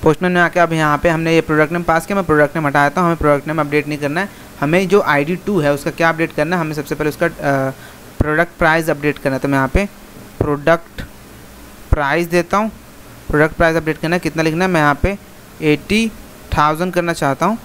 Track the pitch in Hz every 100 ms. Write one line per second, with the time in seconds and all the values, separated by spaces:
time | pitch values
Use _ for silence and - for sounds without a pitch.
0 | - 151 180 180 170 170 170 160 156 147
1 | 170 160 165 165 156 156 156 175 165 165
2 | - 196 175 151 147 170 151 143 143 190
3 | 175 165 147 143 139 160 147 147 143 151
4 | 143 151 202 - - - 143 170 190 196
5 | - 147 147 180 185 202 147 143 165 143
6 | 165 160 160 - 151 180 156 151 143 147
7 | 151 135 170 - 147 139 135 135 - -
8 | - - 151 151 170 - 165 160 160 147
9 | 147 143 143 135 139 139 135 185 202 -
10 | - - - - 147 143 143 165 - -
11 | - - - - - - - - - -
12 | 143 156 170 175 165 196 220 - - -
13 | - - - 151 156 - 170 165 156 151
14 | 165 175 165 160 160 160 185 175 147 143
15 | 180 202 - - - - 156 147 127 214
16 | 226 - - - - - 151 156 185 175
17 | 170 165 147 135 170 226